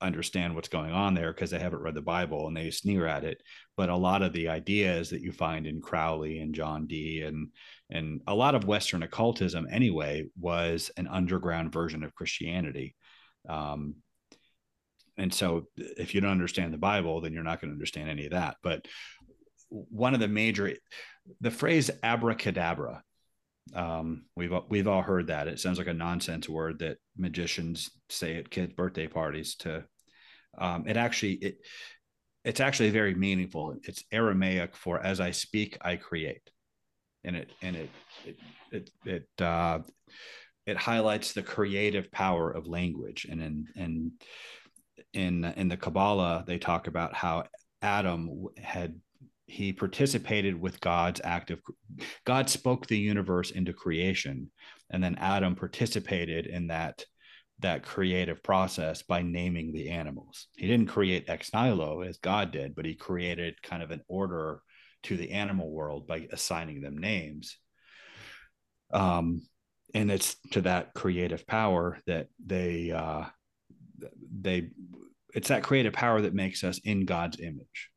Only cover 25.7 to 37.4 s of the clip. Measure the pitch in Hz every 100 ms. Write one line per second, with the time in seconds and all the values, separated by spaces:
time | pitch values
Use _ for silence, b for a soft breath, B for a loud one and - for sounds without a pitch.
25.7 | 87 87 85 85 87 - 80 80 80 80
26.7 | 78 80 - _ - 90 80 82 - 82
27.7 | 82 - - _ - 82 82 - - 87
28.7 | - 90 - 80 82 78 76 76 - 87
29.7 | 80 - _ _ B B B B - 92
30.7 | 87 90 110 120 - 104 92 98 - B
31.7 | B B B _ _ _ _ 120 113 135
32.7 | 135 107 107 104 90 98 95 92 82 78
33.7 | 67 - 90 - 110 113 95 92 92 85
34.7 | - 90 87 95 95 90 85 - 107 104
35.7 | - 87 87 - 82 78 - - _ _
36.7 | _ _ _ _ _ - 87